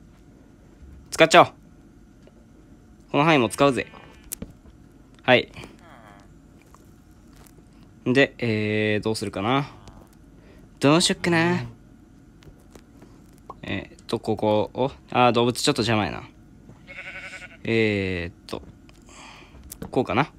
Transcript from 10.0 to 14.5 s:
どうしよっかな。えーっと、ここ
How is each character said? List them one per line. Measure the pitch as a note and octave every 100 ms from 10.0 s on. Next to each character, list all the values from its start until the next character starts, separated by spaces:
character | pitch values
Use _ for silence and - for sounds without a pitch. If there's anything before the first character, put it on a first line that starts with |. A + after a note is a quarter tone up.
| - - - - - - - -
ど | C#3 D#3+
う |
し | F#3
よ | G3
っ |
か | F3+
な。 | E3 E3+ F3 A#2+ - - - - - - - - - - - - - - - - - - -
え | - G2 -
ー | -
っ | -
と、 | A2+
こ | - G#2
こ | G#2+